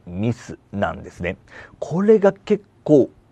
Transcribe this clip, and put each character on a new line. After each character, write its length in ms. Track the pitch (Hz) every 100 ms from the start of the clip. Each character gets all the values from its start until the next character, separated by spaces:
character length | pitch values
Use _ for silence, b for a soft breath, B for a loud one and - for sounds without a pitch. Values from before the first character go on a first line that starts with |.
| 87
ミ 260 | 87 117
ス 280 | 113 - - _
な 200 | 98 87
ん 100 | 82
で 80 | -
す 120 | -
ね。 160 | 90 92 B B B _
こ 240 | - 165
れ 160 | 208 220
が 140 | 196
結 300 | 196 - 202 - _
構 260 | - 147 110 _ _